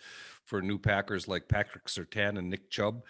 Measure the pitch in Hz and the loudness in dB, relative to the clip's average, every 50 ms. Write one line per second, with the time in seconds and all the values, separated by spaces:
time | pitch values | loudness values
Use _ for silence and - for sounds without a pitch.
0 | - - - - - - - - _ - 113 98 92 98 101 98 - 107 101 98 | -12 -16 -18 -16 -18 -18 -20 -20 _ -4 -4 -2 0 0 0 2 4 4 4 4
1 | 101 - 107 92 - 104 95 87 - - - 104 101 - - - - - - 98 | 4 0 -2 -4 -2 -2 -2 -2 2 2 2 2 2 0 -2 -14 -10 -8 -6 -6
2 | 85 - - 110 101 101 104 101 90 90 95 101 - - - - 101 107 113 120 | -6 -6 -2 0 0 0 0 0 -2 -4 -4 -6 -8 -6 -2 0 2 0 0 -2
3 | - | -8